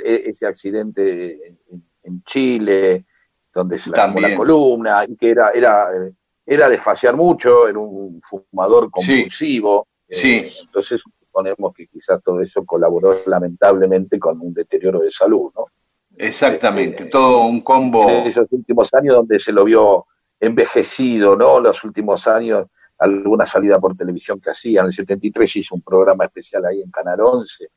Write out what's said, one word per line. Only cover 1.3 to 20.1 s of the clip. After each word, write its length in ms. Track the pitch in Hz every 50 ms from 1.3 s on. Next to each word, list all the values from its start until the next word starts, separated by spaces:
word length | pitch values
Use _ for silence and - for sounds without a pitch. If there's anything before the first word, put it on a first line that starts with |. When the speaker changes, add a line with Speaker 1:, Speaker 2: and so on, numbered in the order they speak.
| 78 73 80
Speaker 1:
en, 120 | 87 87 _ _ _
en, 120 | 90 87 82 _ _ _ _
en 200 | 90 90 92 -
Chile, 840 | - - 135 131 127 123 113 107 101 98 95 95 92 92 92 92 _ _ _ _ _ _ _ _ _
donde 280 | - 92 92 90 87 80
se 100 | - 87
lastimó 300 | 85 - 101 98 98 92
la 80 | 95
Speaker 2:
También. 100 | 101 101
Speaker 1:
columna, 680 | 92 113 151 160 151 143 131 120 117 113 107 104 101 107
y 80 | - 113
que 160 | - 120 117
era, 180 | 113 120 113 104 110
era, 320 | 120 123 117 104 104 101 90
eh, 200 | 92 92 92 95 92 _ _ _ _ _ _
era 240 | - 139 147 147 135
de 80 | 117
faciar 380 | - - 110 95 - - 120 120
mucho, 520 | 147 170 175 165 - 123 123 123 120 117
era 120 | 110 101 107
un 420 | 107 104 98 98 98 95 85 82
fumador 680 | - _ 101 95 - _ - 95 92 104 117 120 113 - -
Speaker 2:
Sí. 260 | 92 92 113 135 127 113
Speaker 1:
compulsivo. 640 | 92 - - 160 151 135 117 104 104 101 104 - - _ _ _
Speaker 2:
Sí. 280 | _ 92 92 131 131 117
Speaker 1:
Eh, 180 | 110 87 - - -
entonces 400 | - _ - 101 - - 120 -
suponemos 720 | - _ _ _ _ _ - 95 95 95 98 - 101 92 -
que 140 | - 85
quizás 340 | - - 95 - - 92 92 -
todo 180 | 92 90 90
eso 220 | 98 95 - 98 92
colaboró 600 | - 87 87 85 82 85 87 90 95 95 92 -
lamentablemente 960 | 95 92 90 87 87 87 - 104 101 98 95 95 92 95 95 95 95 - 98
con 200 | - 82 82 82
un 140 | 85 87 85
deterioro 460 | 85 - - - - 90 95 95 85
de 100 | - -
salud, 420 | - - 95 104 110 95 - 339 -
¿no? 100 | 113 - - _ _ _ _ _ _ _ _ _
Speaker 2:
Exactamente, 880 | - 104 107 - - 147 131 107 - - 107 101 - - - - - 131
Speaker 1:
Este, 20 |
Speaker 2:
todo 340 | - - 135 131 127 123 120
un 220 | 117 117 120 113
combo. 460 | - - 131 127 131 127 120 113 104
Speaker 1:
en 200 | 101 117 120 120
esos 180 | 117 98 117 113 -
últimos 420 | 127 127 113 - 120 120 - - -
años 220 | 135 143 139 127
donde 240 | 120 113 110 107 98
se 120 | - 113
lo 120 | 107 101 98
vio 420 | 110 113 110 110 104 113 - - _